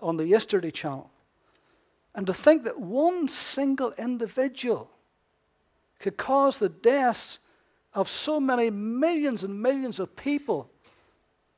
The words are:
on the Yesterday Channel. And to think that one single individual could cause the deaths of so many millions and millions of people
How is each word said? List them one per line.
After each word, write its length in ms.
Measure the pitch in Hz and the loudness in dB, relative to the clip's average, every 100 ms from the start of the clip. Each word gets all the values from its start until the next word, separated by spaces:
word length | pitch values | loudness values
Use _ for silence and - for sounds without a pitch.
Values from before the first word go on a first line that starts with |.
on 160 | 170 165 | -2 -2
the 80 | 165 | 4
Yesterday 440 | 214 - 196 165 | 4 4 0 0
Channel. 400 | - 156 135 - _ _ _ _ _ _ _ _ _ _ | -6 -6 -8 -10 _ _ _ _ _ _ _ _ _ _
And 120 | 208 190 | -4 -2
to 80 | |
think 300 | 180 - 311 | 0 0 0
that 140 | 226 - | -2 -10
one 500 | 175 247 330 359 302 | -6 0 0 0 -4
single 640 | - - - 277 269 247 | -4 -4 -2 -2 -2 -4
individual 1000 | - 233 247 214 - 269 277 247 170 - _ _ _ _ _ _ _ _ _ _ _ | -4 -6 -4 -4 -2 -4 -4 -4 -4 -6 _ _ _ _ _ _ _ _ _ _ _
could 180 | 196 185 | -6 -4
cause 400 | - 269 277 - | 2 4 4 2
the 100 | 190 | -2
deaths 680 | 160 226 277 247 - - - _ _ _ _ _ | 2 4 4 2 0 -4 -8 _ _ _ _ _
of 140 | 196 190 | -2 -2
so 300 | - 302 302 | -2 0 2
many 300 | 262 247 233 | 2 4 2
millions 720 | 202 214 247 320 330 294 220 | 0 -2 0 2 2 0 0
and 200 | 196 202 | -4 0
millions 360 | 240 277 262 190 | 0 0 -2 -4
of 160 | 180 - | -6 -6
people 540 | 277 294 285 156 117 _ _ _ _ _ _ _ _ | -2 -2 0 -4 -4 _ _ _ _ _ _ _ _